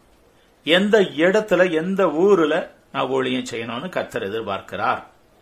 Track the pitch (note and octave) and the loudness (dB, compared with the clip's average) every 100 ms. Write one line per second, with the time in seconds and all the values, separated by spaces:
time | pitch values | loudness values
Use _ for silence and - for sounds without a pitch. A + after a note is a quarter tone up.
0 | _ _ _ _ _ _ C#3 F3 G#3 G#3+ | _ _ _ _ _ _ 2 2 4 4
1 | F#3+ C#3 E3+ F#3+ - F3 F#3 D#3 F3 F#3+ | 2 2 2 2 2 2 2 0 -2 0
2 | F#3 D3 G3 F#3+ D3+ D#3+ - - _ C#3 | 0 2 4 4 2 0 -4 -14 _ -6
3 | C3+ C3+ C3 B2+ B2 A#2+ A#2 A#2 F3 D3 | -2 -2 -2 -4 -6 -8 -8 -10 -6 -6
4 | G2 B2 G2+ A2+ G#2 F#2+ - F#2 A#2 A2+ | -6 -6 -6 -6 -6 -8 -8 -6 -4 -4
5 | - _ _ _ | -8 _ _ _